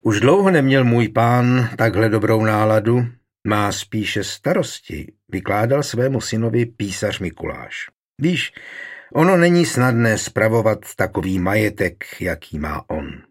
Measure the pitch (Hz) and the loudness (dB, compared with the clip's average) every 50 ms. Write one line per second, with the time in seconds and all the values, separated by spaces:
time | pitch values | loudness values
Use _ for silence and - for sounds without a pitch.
0 | _ 110 107 101 113 131 170 196 196 190 185 156 135 135 135 135 127 120 117 120 | _ 0 0 2 4 4 4 4 4 4 4 4 4 4 4 4 4 4 4 2
1 | 120 110 - 113 113 117 120 123 123 123 123 127 123 117 - - 117 113 - 98 | 2 0 0 2 2 4 4 4 4 2 2 2 0 -2 -2 0 0 0 2 2
2 | 113 110 104 110 101 104 110 110 110 110 107 107 107 107 110 110 101 113 120 123 | 2 2 2 0 2 2 2 2 2 2 2 2 2 2 2 2 2 2 0 0
3 | 123 120 - _ _ _ _ _ _ - 107 104 104 104 117 - - _ - 110 | 0 -2 -6 _ _ _ _ _ _ -2 0 0 0 -2 -4 -6 -10 _ -6 -6
4 | 104 - - 107 95 - - - _ 139 139 202 160 - - - _ - - 76 | -6 -4 -4 -6 -6 -6 -10 -6 _ -2 0 0 -2 -4 -8 -16 _ -12 -12 -12
5 | 73 - _ _ _ _ - 95 92 95 98 104 113 120 135 147 143 - - 113 | -12 -14 _ _ _ _ -8 -8 -4 -2 -2 0 0 0 0 0 -2 -4 -4 -2
6 | 123 135 135 117 - - - 110 113 117 110 120 120 120 120 _ 104 98 95 - | -2 -2 -2 -4 -4 -4 -4 -2 -2 0 0 0 -2 -2 -4 _ -8 -8 -6 -4
7 | - 101 98 - 95 87 - - - - - - - - - - - - _ _ | -4 -4 -4 -4 -8 -8 -8 -8 -10 -10 -10 -12 -14 -14 -14 -14 -14 -16 _ _
8 | _ _ _ - 135 170 180 - - - _ - - - - - - - - - | _ _ _ -2 -2 0 0 -2 -4 -8 _ -18 -20 -20 -18 -18 -18 -18 -18 -20
9 | - - - 143 160 185 190 175 170 175 175 175 170 160 - 123 127 127 123 117 | -20 -6 0 2 4 4 6 6 6 6 4 4 2 2 0 0 2 2 2 2
10 | 117 113 110 98 - - _ - 110 110 113 117 110 113 107 - - - - - | 2 2 2 0 -4 -4 _ 0 0 2 2 2 2 2 0 -2 -6 -18 -4 -4
11 | 98 92 - 101 87 92 95 92 90 92 101 110 107 - - - 98 90 - _ | -4 -2 -2 -4 -4 -2 -2 -2 0 0 0 2 0 0 0 -2 -4 -4 -4 _
12 | - - - - 92 90 78 - - - - 76 73 76 76 73 - _ 80 78 | -18 -18 -12 -8 -6 -6 -6 -6 -10 -12 -10 -8 -8 -6 -8 -10 -8 _ -8 -8
13 | 71 69 76 - - _ | -8 -10 -14 -18 -20 _